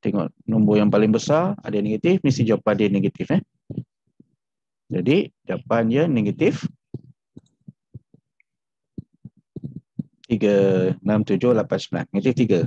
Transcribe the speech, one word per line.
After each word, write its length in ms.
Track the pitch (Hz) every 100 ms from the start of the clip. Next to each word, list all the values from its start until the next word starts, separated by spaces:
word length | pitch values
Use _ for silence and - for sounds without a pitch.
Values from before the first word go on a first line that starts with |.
Tengok 300 | - 101 82 _ -
nombor 300 | 110 104 104
yang 80 | 104
paling 220 | 104 107
besar, 460 | 110 - 151 180 202
ada 160 | - 104
negatif, 460 | 104 110 165 185 143
mesti 220 | 135 113
jawapan 260 | 107 -
dia 160 | 101 104
negatif, 400 | 98 95 - 95 196
eh. 80 | - _ _ - - _ _ _ _ _ _ _ _ _ _
Jadi, 400 | 92 90 165 - _ -
jawapan 380 | 92 - 117 113
dia 180 | 127 170
negatif 560 | 123 104 - 180 - - - _ - - _ _ - _ _ - - _ - _ _ _ _ _ _ _ _ _ - - _ - _ _ - - - _ - - _ -
tiga. 300 | 113 104 101 98 95 92 -
Enam, 180 | 98 107
tujuh, 320 | 104 95 120
lapan, 240 | 113 101 92
sembilan. 280 | - 85 -
Negatif 240 | 98 127
tiga. 260 | 135 117 92